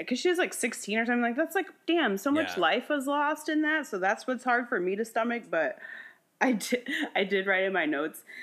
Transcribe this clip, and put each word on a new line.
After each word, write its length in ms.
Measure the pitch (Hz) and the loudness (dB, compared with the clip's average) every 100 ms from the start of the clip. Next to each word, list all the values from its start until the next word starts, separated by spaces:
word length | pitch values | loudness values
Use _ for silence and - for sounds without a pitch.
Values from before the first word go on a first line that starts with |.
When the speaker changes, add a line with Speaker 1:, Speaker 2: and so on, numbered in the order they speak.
| 165 | -4
Speaker 1:
'cause 100 | 247 | 0
she 80 | 359 | 2
was, 100 | 349 | 2
like, 140 | 190 | 0
sixteen 440 | - 254 - - 220 | 0 -4 -4 -2 0
or 80 | 226 | 2
something. 160 | 240 | 2
Like, 140 | 240 240 | 2 0
that's, 180 | 311 381 | 0 0
like, 100 | 359 - - | -4 -8 0
damn, 300 | 339 247 196 | 2 4 2
so 140 | 285 | 2
much 220 | 294 302 | 2 0
Speaker 2:
Yeah. 60 | 175 | 2
Speaker 1:
life 280 | 160 214 247 | 2 2 0
was 180 | 294 262 | -2 0
lost 420 | 285 285 302 - | 0 0 -2 -2
in 140 | 311 | 0
that, 240 | 302 311 277 | 2 0 -2
so 120 | 190 | -2
that's 280 | 185 220 - | 0 0 -2
what's 160 | 247 | -4
hard 240 | 254 240 247 | 0 0 2
for 100 | 214 | -2
me 140 | 180 202 | 0 -2
to 80 | |
stomach, 400 | 226 233 233 240 165 | -2 -2 -2 -2 -2
but 280 | 165 143 - - - - - _ - | 0 0 -2 -12 -16 -16 -20 _ 0
I 120 | 262 | 2
di-, 300 | 208 - 240 - 320 294 | 2 0 -2 -2 -4 -2
I 80 | - | 0
did 220 | 190 196 196 | 0 2 2
write 160 | 190 | 2
in 80 | 190 | 2
my 140 | 185 156 | 2 0
notes, 380 | 147 156 - - - | 0 -2 -6 -18 -16